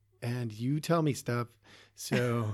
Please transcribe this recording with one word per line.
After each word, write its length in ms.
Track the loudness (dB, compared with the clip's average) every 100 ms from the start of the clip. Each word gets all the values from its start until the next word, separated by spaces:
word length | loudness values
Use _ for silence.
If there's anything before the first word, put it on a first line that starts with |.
| _ _
and 280 | -4 -4 -6
you 280 | -4 -2 -2
tell 240 | 2 4
me 100 | 4
stuff. 360 | 0 0 -2 -2 _ -20 -20 -20
So 580 | -14 -2 0 2 0 -2